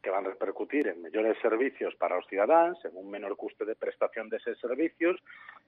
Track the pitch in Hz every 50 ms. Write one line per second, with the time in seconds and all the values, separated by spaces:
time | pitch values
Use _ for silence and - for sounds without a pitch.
0 | - 104 95 98 95 95 95 - - 98 95 - 107 - - 147 143 107 85 85
1 | 85 80 - 107 110 113 104 - - 113 107 113 135 135 - - 117 90 - -
2 | 90 85 87 90 - - 98 95 101 123 160 165 165 170 180 - - 82 80 92
3 | 95 98 101 104 104 98 101 - - 104 - - 110 104 - - - 98 - -
4 | 110 98 - 113 110 110 113 107 - 120 107 - - 117 127 131 165 160 - -
5 | 165 175 190 - - - - - - - - - -